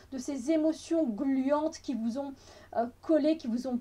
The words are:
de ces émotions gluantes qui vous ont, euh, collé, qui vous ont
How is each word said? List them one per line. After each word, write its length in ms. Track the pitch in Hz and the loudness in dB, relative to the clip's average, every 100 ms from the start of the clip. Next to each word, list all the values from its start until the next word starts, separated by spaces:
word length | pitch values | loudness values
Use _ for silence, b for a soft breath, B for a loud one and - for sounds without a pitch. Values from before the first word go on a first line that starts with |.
| - | -12
de 80 | 269 | -8
ces 320 | 294 269 269 | -6 -4 0
émotions 540 | 320 311 311 - 330 | 2 2 0 0 0
gluantes 720 | 269 202 269 269 269 294 311 - | 2 0 0 2 2 2 0 -4
qui 160 | - | -6
vous 240 | 220 226 262 | -4 -4 -4
ont, 160 | 277 269 B B B - | -8 -12 B B B -4
euh, 100 | 240 - | -4 -4
collé, 360 | - 311 302 320 | 2 4 4 2
qui 100 | 247 | -2
vous 220 | 240 254 | -4 -2
ont 100 | 247 | -4